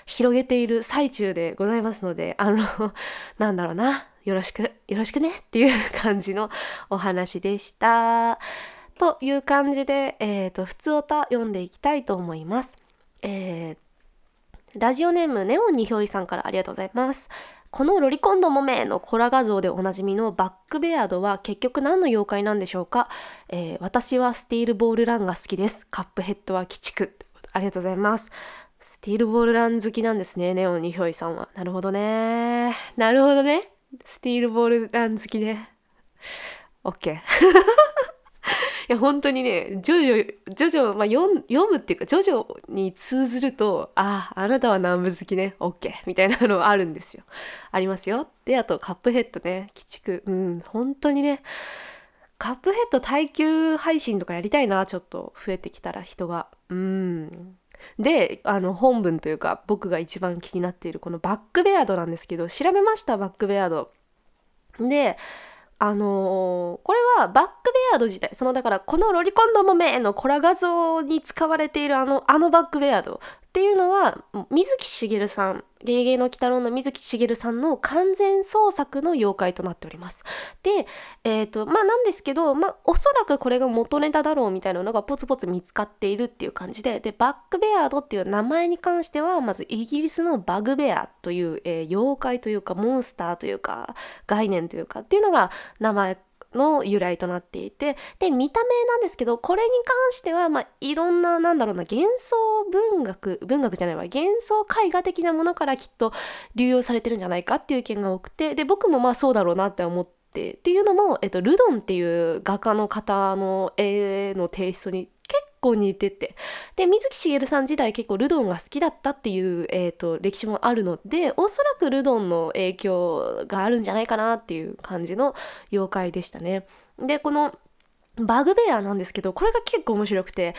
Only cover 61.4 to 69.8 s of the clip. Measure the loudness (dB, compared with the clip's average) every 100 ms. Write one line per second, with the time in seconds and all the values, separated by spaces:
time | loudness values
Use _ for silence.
61.4 | -2 2 4 4 2 0 -2 -6 -8 -8
62.4 | -6 -2 2 4 4 2 -2 -2 -4 -4
63.4 | -2 0 0 -2 -6 _ _ _ _ _
64.4 | _ _ _ -6 0 2 2 -2 -10 -18
65.4 | -20 -20 _ -2 0 2 0 0 0 0
66.4 | 0 -2 -4 -4 0 4 6 4 6 4
67.4 | 2 0 0 2 4 2 2 -2 -8 -2
68.4 | -2 0 0 0 0 2 4 2 2 4
69.4 | 6 6 6 4